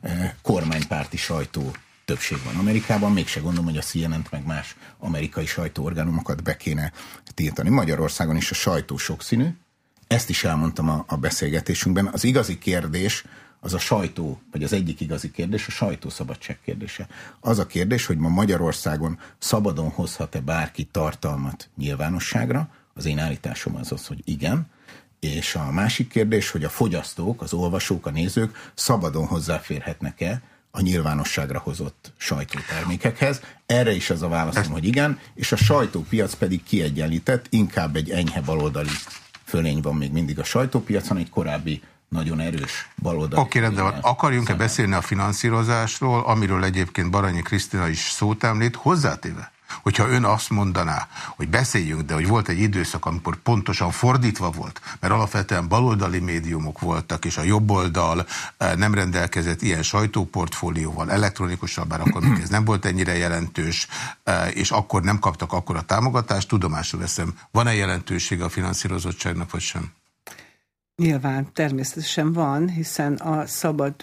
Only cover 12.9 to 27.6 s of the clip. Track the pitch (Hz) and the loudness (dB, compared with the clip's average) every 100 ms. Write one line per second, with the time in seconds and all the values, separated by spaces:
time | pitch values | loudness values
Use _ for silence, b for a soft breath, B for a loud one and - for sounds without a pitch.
12.9 | 82 95 - - B B B 85 90 - | -2 0 -2 -8 B B B -4 -2 2
13.9 | 113 87 - 80 65 - - 73 101 87 | 0 0 -4 -6 -8 -8 -4 0 0 0
14.9 | 71 80 78 80 - 87 107 - - 107 | -2 -4 -4 -6 -6 -2 -2 -4 -2 -2
15.9 | 76 - - 64 64 - - - 90 104 | -2 -8 -8 -8 -10 -12 -10 -8 -8 -10
16.9 | - 95 B B B - 110 85 82 92 | -12 -14 B B B 0 2 2 0 2
17.9 | 120 - 80 80 87 104 90 82 73 - | 0 0 0 4 4 4 4 2 0 -2
18.9 | 76 80 85 B B - 110 104 78 78 | -2 -2 -4 B B 0 2 2 0 -2
19.9 | - 85 - 78 78 65 80 76 - 73 | -2 -4 -4 -6 -6 -2 -2 -2 -6 -6
20.9 | - 76 - 78 71 67 - - - 71 | -2 -2 -2 -4 -2 -4 -8 -14 -6 -4
21.9 | 69 76 90 - - 123 123 156 b b | -2 -2 -2 -2 -2 0 0 -2 b b
22.9 | - 80 73 78 71 - 64 - - 62 | -6 -2 0 -2 -4 -6 -6 -6 -6 -6
23.9 | - - - - 73 71 135 160 B B | -8 -8 -10 -6 -4 0 0 -2 B B
24.9 | B B _ 76 73 - 85 73 76 104 | B B _ -4 -4 -4 -4 -2 0 0
25.9 | - 120 - 107 110 - 85 76 - 117 | 0 0 2 4 2 0 -2 -4 0 0
26.9 | 85 - - 85 123 78 85 | 0 -6 -6 -4 -4 -4 -2